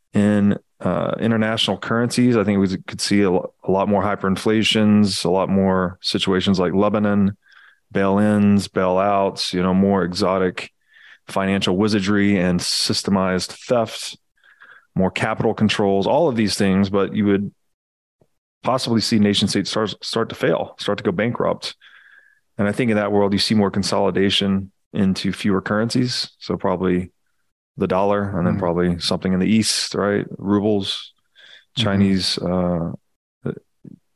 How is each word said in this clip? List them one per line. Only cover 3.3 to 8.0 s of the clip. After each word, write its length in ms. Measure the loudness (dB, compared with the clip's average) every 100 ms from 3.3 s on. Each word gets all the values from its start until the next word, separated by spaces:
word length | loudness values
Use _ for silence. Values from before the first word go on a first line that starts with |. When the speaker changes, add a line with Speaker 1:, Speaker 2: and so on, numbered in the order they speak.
Speaker 1:
lo-, 200 | 2 -2 _
a 60 | -2
lot 180 | 0 2
more 140 | 0
hyperinflations, 1200 | 0 -2 -2 0 0 2 2 2 4 4 4 0
a 60 | 0
lot 180 | 0 2
more 500 | 2 2 2 -2 -4
situations 600 | -4 -2 0 0 2 2
like 120 | 2
Lebanon, 640 | 2 2 2 2 2 0 -2 _ -20 -20 _ _
bail-ins, 760 | -2